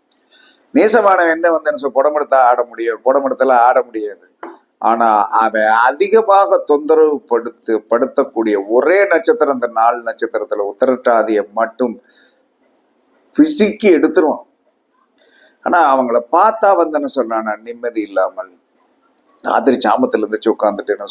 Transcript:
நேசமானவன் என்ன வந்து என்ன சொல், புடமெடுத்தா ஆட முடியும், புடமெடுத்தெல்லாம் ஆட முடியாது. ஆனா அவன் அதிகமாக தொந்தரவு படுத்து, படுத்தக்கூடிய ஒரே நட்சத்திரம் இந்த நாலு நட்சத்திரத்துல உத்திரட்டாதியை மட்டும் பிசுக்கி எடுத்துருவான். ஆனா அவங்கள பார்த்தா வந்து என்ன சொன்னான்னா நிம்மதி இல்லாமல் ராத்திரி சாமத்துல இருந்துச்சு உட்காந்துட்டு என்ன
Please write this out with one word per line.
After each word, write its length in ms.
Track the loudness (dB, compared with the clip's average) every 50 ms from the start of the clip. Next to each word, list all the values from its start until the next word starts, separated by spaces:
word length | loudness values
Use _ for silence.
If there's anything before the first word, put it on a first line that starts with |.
| _ _ _ _ _ _ _ _ -20 -20 _ _ _ _ 0
நேசமானவன் 560 | 2 2 4 4 2 4 4 2 2 2 0
என்ன 220 | 0 0 0 0
வந்து 200 | 0 0 -2 -4
என்ன 40 | -4
சொல், 160 | -4 -6 -2 0
புடமெடுத்தா 380 | 0 0 0 0 -2 -2 0 2
ஆட 300 | 4 4 4 2 2 -2
முடியும், 360 | -4 -8 -6 -6 -6 -6 -2 0
புடமெடுத்தெல்லாம் 520 | 0 0 0 0 -2 -2 0 2 2 4
ஆட 240 | 4 4 4 2 2
முடியாது. 480 | -2 -2 -6 -8 -8 -8 -10 -14 _ _ _ _ -20 -20 -20 -20 _ _ _
ஆனா 460 | _ -2 0 0 2 2 2 2 2 0
அவன் 440 | 0 0 -2 0 0 0 0 0
அதிகமாக 880 | 2 2 2 2 2 0 -2 0 0 2 2 2 2 2 2 2 2 0
தொந்தரவு 640 | 0 0 0 -2 0 0 2 2 4 4 2 0 -2
படுத்து, 640 | -4 -2 -4 -2 -2 -6 -12 _ _ -4 -4 -4 -4 -8
படுத்தக்கூடிய 800 | -8 -6 -6 -4 -2 -4 -4 -2 -4 -4 -2 -2 -2 -2 -2
ஒரே 400 | -2 0 0 2 2 2 2 2
நட்சத்திரம் 460 | 2 0 0 0 0 0 0 0 -2 -2
இந்த 140 | -2 -6
நாலு 360 | -4 -2 0 0 0 0 -2 -6
நட்சத்திரத்துல 680 | -8 -6 -6 -6 -6 -6 -6 -6 -6 -6 -6 -6 -6
உத்திரட்டாதியை 800 | -4 -2 -2 -2 -2 0 0 0 2 2 2 0 -2 -2 -2 -4
மட்டும் 500 | -4 -4 -4 -4 -4 -4 -6 -6 -6 -10 _ _ _ _ _ _ _ _ _ _ _ _ _ _ _ _ _ _ _ _ _ _ _ _ _ _ _ 2
பிசுக்கி 440 | 2 2 2 0 0 0 0 0 2
எடுத்துருவான். 640 | 2 4 4 2 0 0 0 0 0 -2 -6 -10 _ _ _ _ _ _ _ _ _ _ _ _ _ _ _ _ _ _ _ _ _ _ _
ஆனா 380 | -4 0 2 2 2 2 2 2
அவங்கள 220 | 0 0 -2 -2 -2 0
பார்த்தா 440 | 0 2 2 2 2 2 2 2 2
வந்து 160 | 2 0 0
என்ன 160 | -2 -4 -4
சொன்னான்னா 480 | -4 -4 -4 -4 -4 -4 -6 -4 -6 -8
நிம்மதி 460 | -8 -10 -14 -12 -10 -10 -6 -6 -6
இல்லாமல் 560 | -6 -4 -2 -2 -2 -2 -4 -10 -14 -16 _ _ _ _ _ _ _ _ _ _ _ _ _ _ _ _ _ _
ராத்திரி 360 | -4 -2 -2 0 0 0 0 0 0 0
சாமத்துல 260 | 0 0 0 0 0
இருந்துச்சு 380 | -2 -4 -4 -6 -2 -2 -2 -2 0
உட்காந்துட்டு 380 | -2 -2 -2 -4 -6 -6 -6
என்ன 60 | -6 -8 -10